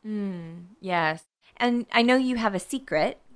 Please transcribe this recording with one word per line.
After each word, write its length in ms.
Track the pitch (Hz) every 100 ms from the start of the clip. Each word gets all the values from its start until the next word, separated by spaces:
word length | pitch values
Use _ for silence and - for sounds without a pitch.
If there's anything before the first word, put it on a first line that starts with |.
| 214
Mm, 580 | 214 202 180 165 170 175 208
yes. 440 | 190 175 160 160 - _ _ -
And 300 | 240 240 -
I 100 | 233
know 140 | 233 254
you 200 | 262 247
have 180 | 220
a 40 | 185
secret. 580 | - 269 - 156 175 - _